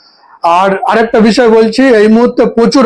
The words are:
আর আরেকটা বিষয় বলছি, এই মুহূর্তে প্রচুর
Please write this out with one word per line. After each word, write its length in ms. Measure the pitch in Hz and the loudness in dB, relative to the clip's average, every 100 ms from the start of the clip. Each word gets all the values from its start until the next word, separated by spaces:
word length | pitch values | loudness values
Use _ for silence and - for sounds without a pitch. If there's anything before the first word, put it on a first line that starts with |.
| _ _ _ - - 170 | _ _ _ -8 -2 0
আর 120 | 196 190 - | -2 -4 -4
আরেকটা 280 | 214 226 226 220 | -2 -2 0 0
বিষয় 220 | 220 240 226 | 2 2 2
বলছি, 260 | 220 220 269 220 | 0 0 0 2
এই 80 | 214 | 2
মুহূর্তে 280 | 220 240 - 226 226 | 2 0 -2 -2 0
প্রচুর 280 | 233 285 | 0 0